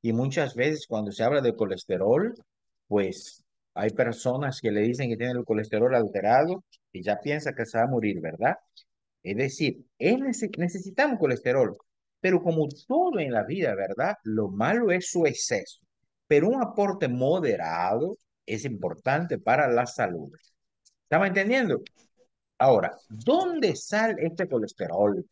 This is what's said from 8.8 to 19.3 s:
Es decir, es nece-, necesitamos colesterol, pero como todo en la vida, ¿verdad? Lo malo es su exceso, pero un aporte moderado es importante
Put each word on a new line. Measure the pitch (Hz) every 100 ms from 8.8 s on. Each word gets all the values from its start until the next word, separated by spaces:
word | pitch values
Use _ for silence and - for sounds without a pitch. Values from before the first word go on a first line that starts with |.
| _ _ _ _
Es | - 104
decir, | 135 - 147 - - _
es | 151 254
nece-, | 269 233 208 -
necesitamos | 175 190 190 185 294 240
colesterol, | 147 120 123 131 113 - _ _ _ _
pero | 185 180
como | 175 160 147 - _
todo | 285 359 233
en | 143
la | 113
vida, | 101 170 147 98
¿verdad? | 95 98 160 208
Lo | 110 107 101
malo | 98 127 226 226
es | 180 180
su | 175 156
exceso, | 123 - 107 - - _ _ _ _ _
pero | 147 180
un | 262
aporte | 226 - 202 190 143
moderado | 123 131 180 147 95 80 82 92 110 170 - _ _ -
es | 107 139
importante | 104 87 - 131 143 170